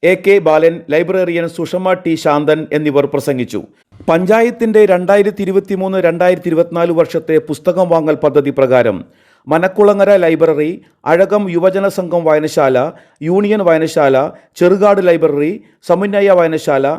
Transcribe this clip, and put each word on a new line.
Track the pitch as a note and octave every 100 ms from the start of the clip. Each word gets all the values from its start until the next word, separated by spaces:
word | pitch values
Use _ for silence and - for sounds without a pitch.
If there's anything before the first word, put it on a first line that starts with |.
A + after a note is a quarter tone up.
| E3
എ | F#3
കെ | F#3 G3+ D#3+
ബാലൻ, | D#3+ E3 E3 -
ലൈബ്രറിയൻ | D3+ E3+ F#3 F3+ E3+ E3+ E3+
സുഷമ | E3 F3+ F#3 F3+
ടി | F3+ D#3+
ശാന്തൻ | D#3+ D3 D3+ D#3 D#3 D3+
എന്നിവർ | D3+ C#3+ C#3
പ്രസംഗിച്ചു. | C#3 C3+ C3 A#2+ G#2 - _ _ _ -
പഞ്ചായത്തിന്റെ | E3 F3+ A3 A#3 A#3 A3+ A3 G#3
രണ്ടായിരത്തി | F3+ F3+ G3+ G3+ G#3
ഇരുപത്തിമൂന്ന് | F#3+ F#3+ F#3+ G3 F#3+ F#3+ F3
രണ്ടായിരത്തി | E3+ F3+ F3+ F3+
ഇരുപത്തിനാല് | D#3+ E3+ E3+ E3+ E3
വർഷത്തെ | E3 E3 - D#3+ D#3
പുസ്തകം | D3 - F3 F3+
വാങ്ങൽ | E3 D3+ D3
പദ്ധതി | D3+ C#3 C#3 C3
പ്രകാരം | C3 B2+ A#2+ G2 - _ _ _ -
മനക്കുളങ്ങര | D#3 F#3 F#3 G#3 G3+ G3 G3+
ലൈബ്രറി, | E3+ D#3+ D#3+ D3 D3+ F#3 _ _ -
അഴകം | E3+ F#3+ G#3 G3+
യുവജന | E3+ F3+ F#3+ G3 F#3+
സംഘം | F3+ F3 D#3+
വായനശാല, | D#3 D3+ D3+ C#3 B2+ C#3+ - _ _ D#3
യൂണിയൻ | F#3 G#3 G#3+ F#3
വായനശാല, | D#3+ D#3+ D#3+ C#3 C3 D3 - _ -
ചെറുകാട് | F3 G3 G3+ G3+ F#3
ലൈബ്രറി, | E3+ D#3 C#3+ D3 G#3 _ _ -
സമുന്നയ | F3 G3+ G3+ G3+ F#3
വായനശാല | E3 D#3+ D#3+ C#3 C3+